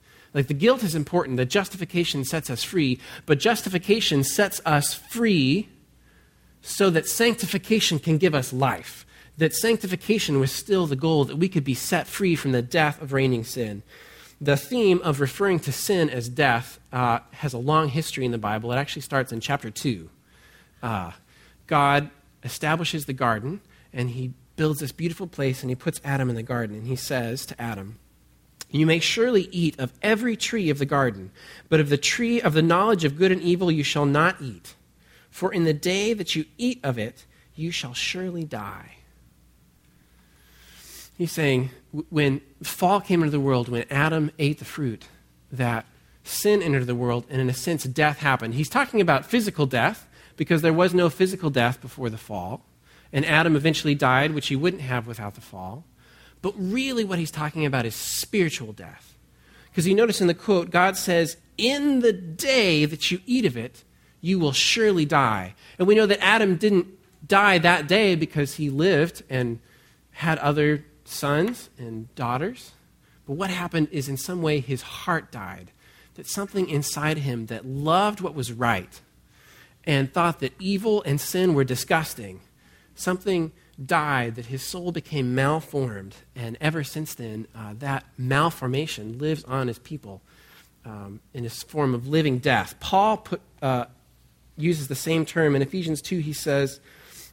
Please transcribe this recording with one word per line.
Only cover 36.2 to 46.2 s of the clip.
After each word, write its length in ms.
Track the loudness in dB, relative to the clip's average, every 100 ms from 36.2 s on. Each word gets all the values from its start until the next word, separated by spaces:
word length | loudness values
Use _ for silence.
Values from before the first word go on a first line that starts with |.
| -2
you 120 | -4 -6 -4
eat 240 | -4 -2
of 160 | -4 -4
it, 280 | -6 -10 _ _ _
you 160 | -10 -8
shall 240 | -6 -8
surely 500 | -6 -6 -6 -6 -6
die." 520 | -8 -8 -10 -12 -18 -20 _ _ _ _ _ _ _ _ _ _ _ _ _ _ _ _ -20 -20 -20 -20 -20 -6
He's 140 | -4
saying, 380 | 0 2 2 0 -8 _
w-, 140 | -12 -4
when 300 | 2 2 2 -6 _
fall 380 | -12 0 2 2
came 220 | 2 2
into 100 | 2
the 80 | 2
world, 280 | 2 2 0
when 180 | -4 -2
Adam 400 | 0 2 2 -2 0
ate 220 | -2 -2
the 40 |
fruit, 440 | -8 -6 -6 -6 -12 -20 _ _ _
that 340 | -4 -2 -2 -6 _ _ _